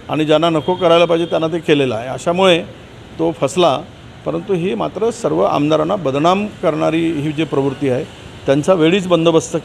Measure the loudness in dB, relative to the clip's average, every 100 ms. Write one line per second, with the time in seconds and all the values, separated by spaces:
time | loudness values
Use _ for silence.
0 | -6 -2 2 2 2 0 0 0 4 4
1 | 4 0 0 -2 -2 -2 2 2 2 -2
2 | -6 -6 -2 2 4 2 -2 -14 -20 -20
3 | -14 -4 -4 -2 -2 2 2 2 -4 -18
4 | -20 -12 -6 -6 -2 -2 -2 -4 -4 -4
5 | -4 -2 -2 0 0 2 2 0 0 -2
6 | -2 0 2 2 -2 -4 -2 0 0 0
7 | -2 -2 -4 -4 -2 -2 -2 -2 -2 -2
8 | -6 -14 -20 -6 0 2 2 2 4 2
9 | 2 2 4 2 0 -4